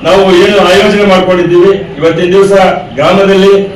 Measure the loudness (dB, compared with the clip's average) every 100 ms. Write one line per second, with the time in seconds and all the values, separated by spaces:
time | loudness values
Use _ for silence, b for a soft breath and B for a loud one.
0 | -2 0 0 2 2 0 0 0 0 0
1 | 0 0 0 -2 0 2 2 0 -6 -4
2 | -2 -2 0 0 2 2 0 -2 -8 -6
3 | -2 0 2 2 2 2 -2